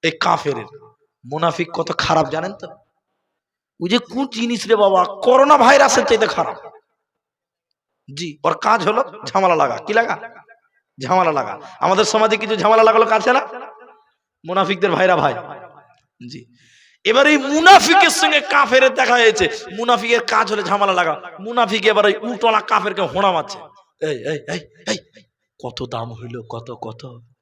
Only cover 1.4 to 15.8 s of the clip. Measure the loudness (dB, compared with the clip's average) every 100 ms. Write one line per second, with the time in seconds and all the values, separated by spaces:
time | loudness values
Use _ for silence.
1.4 | -4 -4 -8 -6 -8 -6 0 0 0 -4
2.4 | -8 -12 -18 -20 _ _ _ _ _ _
3.4 | _ _ _ _ -2 -2 -2 -6 -6 -4
4.4 | -4 -4 0 2 4 2 0 -2 2 4
5.4 | 6 6 6 6 4 2 0 0 0 -2
6.4 | -6 -6 -18 -20 _ _ _ _ _ _
7.4 | _ _ _ _ _ _ -20 -12 -12 -4
8.4 | -4 -2 0 2 2 -2 -4 -8 -6 0
9.4 | 2 2 0 -2 -2 -2 -2 -4 -10 -20
10.4 | _ _ _ _ _ _ -2 0 0 -2
11.4 | -6 -10 -16 -4 -2 0 0 2 0 0
12.4 | -4 -2 2 4 6 4 2 0 2 0
13.4 | -2 -14 -18 -20 -20 _ _ _ _ _
14.4 | -6 -2 -2 -2 -2 2 2 2 0 -4
15.4 | -12 -18 -20 -20